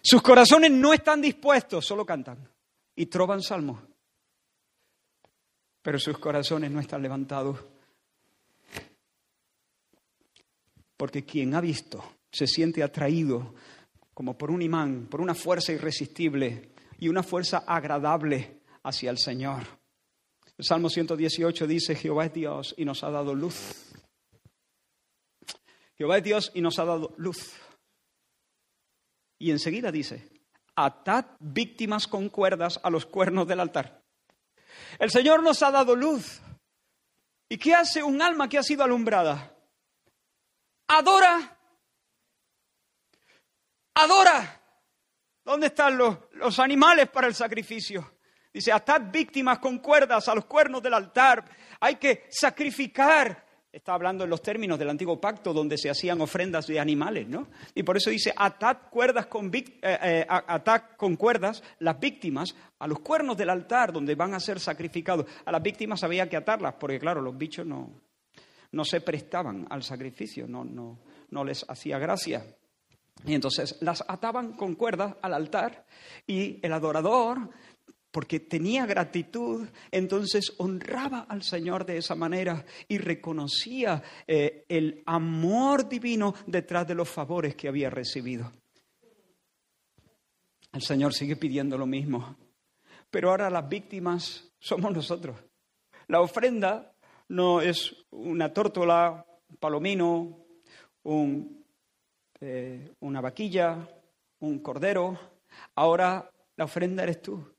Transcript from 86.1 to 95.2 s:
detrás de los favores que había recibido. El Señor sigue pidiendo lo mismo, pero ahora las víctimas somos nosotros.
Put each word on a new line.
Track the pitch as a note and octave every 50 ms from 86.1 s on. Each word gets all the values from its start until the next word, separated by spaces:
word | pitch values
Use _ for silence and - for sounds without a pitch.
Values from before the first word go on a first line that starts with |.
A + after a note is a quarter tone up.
| A#3 A3 G#3 G3+ G3 - -
detrás | - F3 F3+ E3+ - F3+ F3 F3
de | D#3+ F3+
los | E3+ E3+ E3
favores | - E3 D3 C3 E3+ F3 D#3 D3+ C#3
que | - - C#3+
había | C3+ D3 C3+ C3
recibido. | A#2+ C3 B2 - - C3+ A#2+ B2+ B2+ A#2 A#2+ A#2 - _ _ _ _ _ _ _ _ _ _ _ _ _ _ F#3 _ _ _ _ _ _ _ _ _ _ _ _ _ _ _ _ _ _ _ _ _ _ _ _ _ _ _ _
El | - C#3
Señor | - - D3 C3+ C#3+ D3 -
sigue | - D3 C#3+ D3+
pidiendo | - D#3+ C#3+ C3 C#3+ C3+ C#3+ C3 C3
lo | C3+
mismo, | C3 C3+ C#3 C#3+ D3 C3 A#2 A#2+ C3 C#3+ _ _ _ _ _ _ _ _ _ _ _ - - _ _
pero | - F#3 E3+ F3+
ahora | F#3 F#3+ G#3 F#3+
las | F3+ E3+ D3
víctimas | C#3 G3+ G#3 G3+ - G3+ F#3+ F3 F3+ F3 F3 E3+ - - - - _ _ _
somos | - - G3+ F3 F3+ G#3
nosotros. | F#3 E3 C#3 - E3+ F3